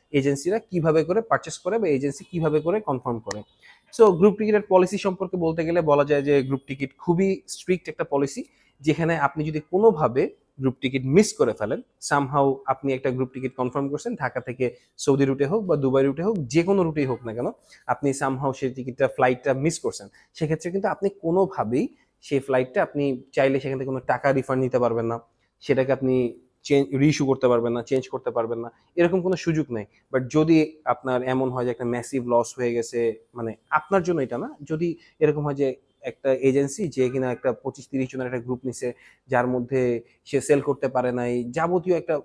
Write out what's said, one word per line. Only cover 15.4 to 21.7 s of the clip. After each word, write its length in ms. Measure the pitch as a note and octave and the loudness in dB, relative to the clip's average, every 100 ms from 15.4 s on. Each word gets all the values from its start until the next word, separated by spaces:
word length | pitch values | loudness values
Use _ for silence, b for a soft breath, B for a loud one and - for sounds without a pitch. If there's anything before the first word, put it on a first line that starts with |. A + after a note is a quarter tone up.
| C#3+ | 0
হোক 160 | G#3+ | 0
বা 120 | F#3 D3 | 0 0
দুবাই 280 | C3+ C3+ | 2 2
রুটে 200 | C3+ C#3 | 2 0
হোক, 120 | F#3+ G#3 | -2 -2
যে 240 | B2 D3+ | 0 0
কোনো 180 | E3 G3 | 2 2
রুটেই 220 | E3 D3+ C3 | 2 0 -2
হোক 140 | A#2 A#2+ | -4 -6
না 60 | |
কেন, 140 | A2 D3+ - b b - | -6 -6 -6 b b -4
আপনি 220 | B2 C#3+ | 0 0
somehow 380 | C3+ C3+ C3 C#3 | 0 -2 -2 -4
সেই 180 | B2+ C3 | -2 -6
টিকিটটা, 340 | C3 B2+ B2+ C3 | -6 -10 -2 -2
ফ্লাইটটা 440 | - B2+ B2+ C#3+ | 2 2 2 -2
মিস 260 | C3+ D3+ - | 0 0 -2
করছেন, 280 | A#2 - G#2 b b | -6 -6 -14 b b
সেক্ষেত্রে 380 | - D#3 D#3+ F3 | -6 -4 -2 -4
কিন্তু 160 | F#3+ G3 | -4 -2
আপনি 200 | - G3 - | -2 -4 -2
কোনোভাবেই 640 | E3 F3+ F#3 - A2 | 0 2 2 0 -2